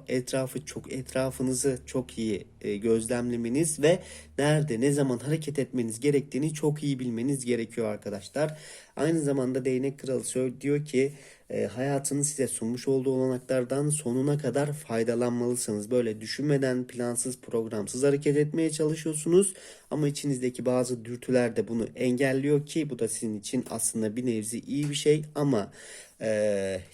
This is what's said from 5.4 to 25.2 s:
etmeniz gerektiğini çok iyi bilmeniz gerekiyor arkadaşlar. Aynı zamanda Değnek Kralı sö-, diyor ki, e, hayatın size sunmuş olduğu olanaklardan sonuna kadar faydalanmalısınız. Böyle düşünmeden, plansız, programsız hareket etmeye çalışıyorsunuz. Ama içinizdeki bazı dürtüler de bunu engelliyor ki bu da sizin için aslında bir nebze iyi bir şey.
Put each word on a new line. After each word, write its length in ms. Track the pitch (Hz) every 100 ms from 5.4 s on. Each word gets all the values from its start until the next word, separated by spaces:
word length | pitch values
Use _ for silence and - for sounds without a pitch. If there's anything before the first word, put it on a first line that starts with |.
| 156 143
etmeniz 400 | 123 127 113 110
gerektiğini 540 | 143 143 - 127 156
çok 300 | 156 156 151
iyi 160 | 147 131
bilmeniz 460 | 127 113 127 135 120
gerekiyor 420 | 120 113 - 110
arkadaşlar. 720 | 104 104 101 - 139 151 - - - - -
Aynı 260 | 147 165
zamanda 440 | 143 139 127 131 131
Değnek 340 | 127 139 143
Kralı 220 | 131 123
sö-, 400 | 110 127 127 120
diyor 240 | 139 147 147
ki, 280 | 127 139 147 - - -
e, 160 | 107 107
hayatın 560 | 117 135 139 139 139
size 260 | 143 - 123
sunmuş 400 | - 113 123 139
olduğu 240 | 135 131
olanaklardan 800 | 131 131 127 - 131 123 139 147
sonuna 480 | 147 123 127 139 147
kadar 360 | 131 135 147
faydalanmalısınız. 1160 | 147 - 117 117 117 123 120 120 123 - 104 104
Böyle 300 | 123 117 107
düşünmeden, 640 | 110 - 143 143 135 127 123
plansız, 540 | 120 120 120 131 123
programsız 600 | - 117 113 107 101 123
hareket 340 | 139 143 147 143
etmeye 340 | 151 165 160
çalışıyorsunuz. 800 | 156 156 160 160 156 165 175 196 - - - -
Ama 160 | 143 147
içinizdeki 580 | 143 147 127 127 123 120
bazı 400 | 127 123 123 113
dürtüler 500 | 120 - 127 120 113
de 120 | 104
bunu 200 | 117 110 -
engelliyor 680 | 127 123 139 135 143 147 147
ki 240 | 165 151
bu 100 | 120
da 80 | 113
sizin 320 | - 113 107
için 260 | - 127 -
aslında 460 | 113 - 113 110 110
bir 100 | 127
nebze 320 | 110 107 117
iyi 320 | - 135 147
bir 60 | 143
şey. 280 | 151 151